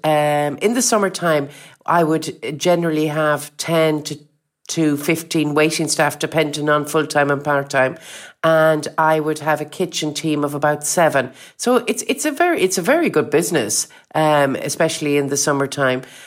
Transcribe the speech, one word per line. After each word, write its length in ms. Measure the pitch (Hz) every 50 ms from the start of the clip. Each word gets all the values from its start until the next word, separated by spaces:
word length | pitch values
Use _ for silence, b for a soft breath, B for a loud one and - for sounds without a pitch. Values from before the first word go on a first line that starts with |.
| -
um, 520 | 156 156 151 147 147 147 147 147 147 147 147
in 140 | - 208 240
the 60 | 262
summertime, 680 | 240 - 233 214 202 190 - - 175 170 156 147 139 139 B B B B B B _
I 200 | - 160 175 175
would 520 | 160 160 156 156 - - - - 117 151
generally 500 | 135 - 180 175 170 170 170 156 151 156
have 440 | 156 147 156 156 151 147 143 143 - -
ten 440 | - - 156 165 165 160 156 151 151 147
to, 140 | - 151 - - _ _ _ _ _ _ _ _ -
to 260 | - 165 160 151 147
fifteen 580 | 139 - - 160 160 - - - 165 151 151 147
waiting 360 | 151 151 160 156 - 160 139
staff, 280 | - - 156 147 -
depending 520 | - 165 151 - 160 156 147 143 147 147 151
on 160 | 147 151 143
full-time 440 | 147 - 160 151 151 - 151 143 143
and 140 | 143 135 143
part-time. 540 | 151 147 139 139 139 - 135 131 131 - B B B B B B B B B -
And 420 | 160 160 160 156 160 156 151 151 - - -
I 200 | 160 156 160 156
would 200 | 151 156 156 151
have 200 | 143 156 151 151
a 60 | 151
kitchen 480 | 147 - - 185 - - - 160 151 147
team 300 | - - 160 151 147 147
of 100 | 143 147
about 320 | 143 147 147 151 147 147
seven. 460 | - - - 170 151 139 139 123 123 B B B B B
So 200 | - - 240 254 240 240
it's, 160 | - - - -
it's 220 | - 240 247 -
a 60 | 302
very, 300 | 277 - 339 359 339 -
it's 160 | 180 185 -
a 40 | -
very 280 | 170 175 277 339 330 226
good 220 | 143 156 127 -
business, 560 | - 151 170 170 175 147 110 101 - - - B B B B B -
um, 420 | 156 156 151 151 147 143 135 -
especially 600 | - - 139 - - 170 160 - - 151 147 143
in 120 | 143 139 139
the 80 | 143
summertime. 640 | 139 - 156 143 139 139 135 - 143 139 131 127 131 135 B B B B